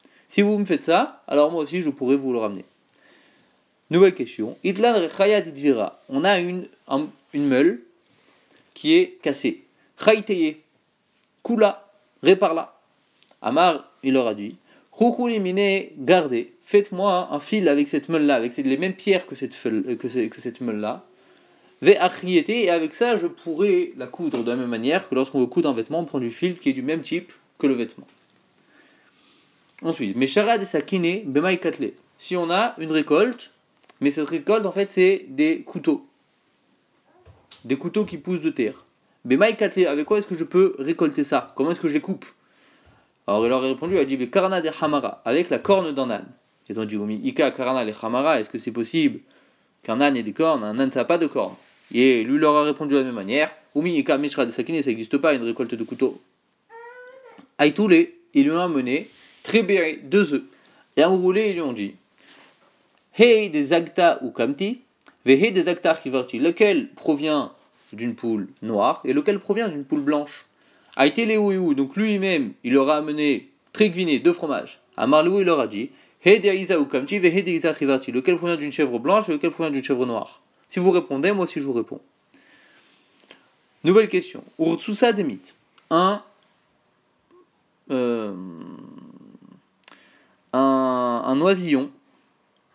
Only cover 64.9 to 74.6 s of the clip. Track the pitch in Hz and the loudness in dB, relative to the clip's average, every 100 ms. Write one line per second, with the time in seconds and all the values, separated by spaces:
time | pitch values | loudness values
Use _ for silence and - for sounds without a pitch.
64.9 | _ - _ 123 135 220 185 165 175 170 | _ -20 _ 4 6 6 2 0 0 0
65.9 | 160 135 131 127 117 160 170 208 170 - | 0 -2 -4 -4 -2 -2 2 2 2 -2
66.9 | - - 143 156 147 - - _ _ _ | -8 -2 -2 0 -2 -4 -12 _ _ _
67.9 | 107 120 113 117 107 92 - 110 104 117 | -8 -8 -6 -4 -4 -4 -12 -4 0 0
68.9 | 165 127 143 175 202 - 208 220 147 139 | 0 -2 0 0 -2 -2 -4 -4 -6 -4
69.9 | 151 139 147 147 - _ _ _ _ _ | -4 0 -2 -4 -14 _ _ _ _ _
70.9 | - 143 233 220 214 208 190 170 139 135 | 0 2 2 0 2 2 0 0 0 -2
71.9 | 190 220 202 190 165 110 - 120 135 135 | -2 -2 0 0 0 -2 -6 2 2 4
72.9 | 151 151 151 147 117 - _ _ - 214 | 0 -2 -2 0 0 -4 _ _ 0 2
73.9 | 175 170 131 151 170 156 110 | 2 0 2 2 0 -4 -6